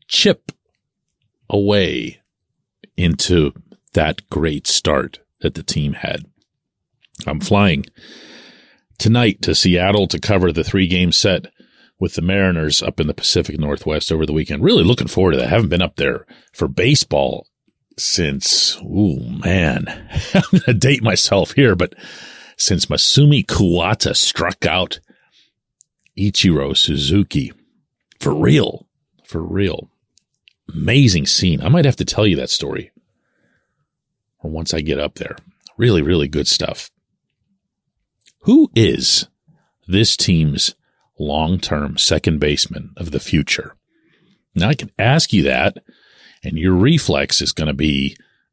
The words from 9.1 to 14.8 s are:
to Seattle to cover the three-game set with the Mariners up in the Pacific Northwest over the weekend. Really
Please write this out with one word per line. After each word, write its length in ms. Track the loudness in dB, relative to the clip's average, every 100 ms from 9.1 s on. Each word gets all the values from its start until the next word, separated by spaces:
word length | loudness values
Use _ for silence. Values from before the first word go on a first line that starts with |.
| 2 2 0
to 140 | -2 0
Seattle 520 | 2 2 2 2 0
to 120 | -2
cover 320 | 0 2 2
the 120 | 0
three-game 480 | -2 0 0 2 2
set 360 | 2 2 0 -4 _ _ _ _ -6
with 140 | -6
the 80 | -2
Mariners 600 | -2 2 2 0 0 -2
up 180 | -2 -2
in 80 | -4
the 60 |
Pacific 460 | -2 -2 0 -2 -4
Northwest 520 | -4 -4 -4 -4 -2
over 140 | -2 0
the 80 |
weekend. 300 | -2 -2 0
Really 200 | 2 4